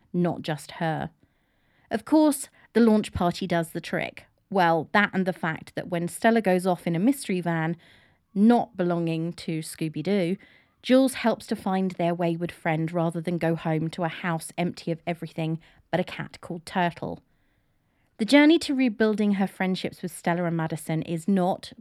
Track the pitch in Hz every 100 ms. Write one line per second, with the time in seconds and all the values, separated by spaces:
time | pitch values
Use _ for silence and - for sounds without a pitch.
0 | _ 180 175 - - 147 - - 165 147
1 | 139 - _ _ _ _ _ _ - 214
2 | - 311 302 277 - _ _ 226 233 214
3 | 208 - 175 170 185 170 165 170 - 170
4 | - - - _ _ 190 170 165 139 208
5 | 202 - 185 180 165 156 - - 165 175
6 | 170 - 233 226 208 180 185 175 - 165
7 | 220 269 - 180 170 165 160 170 _ _
8 | _ _ _ 196 220 240 - - 175 170
9 | 165 160 165 170 - 160 160 - 160 151
10 | 151 202 170 196 - _ _ _ - 254
11 | 269 - 233 - - 220 196 190 190 180
12 | 170 175 170 165 170 - 170 156 160 175
13 | 165 170 165 175 165 165 170 156 160 -
14 | 165 - 185 165 - - 180 - - 165
15 | - 170 160 - 160 160 _ _ _ 220
16 | 180 - 147 - - 175 - 190 175 -
17 | - 170 _ _ _ _ _ _ _ _
18 | _ - 208 285 294 330 - 262 254 208
19 | 220 214 208 196 190 - 185 185 - -
20 | 180 - - 170 175 165 160 160 - 160
21 | - 170 180 196 180 175 - -